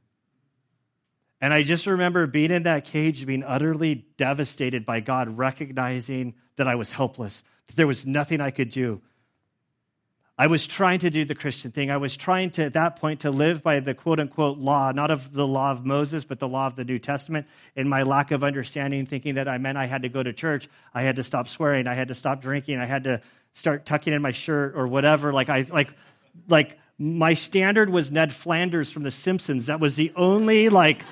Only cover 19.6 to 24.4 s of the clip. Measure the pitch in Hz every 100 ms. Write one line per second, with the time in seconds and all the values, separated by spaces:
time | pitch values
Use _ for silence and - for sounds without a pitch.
19.6 | 135 139 127 131 127 135 123 113 165 143
20.6 | - _ _ 120 131 131 123 131 123 -
21.6 | 156 139 123 123 131 127 147 139 131 143
22.6 | 139 135 123 135 131 120 - _ _ -
23.6 | 165 147 - 151 165 147 143 120